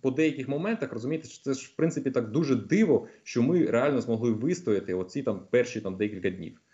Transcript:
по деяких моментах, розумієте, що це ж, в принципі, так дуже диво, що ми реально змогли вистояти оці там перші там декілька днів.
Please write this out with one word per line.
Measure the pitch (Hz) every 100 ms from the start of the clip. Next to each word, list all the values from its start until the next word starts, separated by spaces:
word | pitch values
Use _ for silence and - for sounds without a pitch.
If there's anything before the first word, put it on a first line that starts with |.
по | 135
деяких | 131 156 135 131
моментах, | 147 196 226 131
розумієте, | 117 127 160 -
що | -
це | 139
ж, | 135 -
в | -
принципі, | 160 151 135
так | 127 113
дуже | 127 147 120
диво, | 101 180 214 143 - -
що | - 123
ми | 127 175 143
реально | 117 139 131
змогли | 113 113 120
вистояти | 110 139 175 - 101 92
оці | 92 90 143
там | 131 95 -
перші | 123 123 147
там | 98 92
декілька | 104 98 95
днів. | 92 82 - _